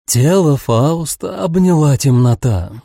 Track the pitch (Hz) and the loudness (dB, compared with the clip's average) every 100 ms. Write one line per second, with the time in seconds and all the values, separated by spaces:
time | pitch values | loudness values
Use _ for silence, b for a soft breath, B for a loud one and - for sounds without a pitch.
0 | - 117 143 190 160 139 - 113 143 165 | -4 0 2 2 2 0 0 0 0 -2
1 | 156 - - - 190 175 185 165 147 131 | -6 -10 -10 -6 -4 0 2 2 2 2
2 | 139 123 123 117 127 95 90 107 | 2 2 2 0 -2 -2 -4 -10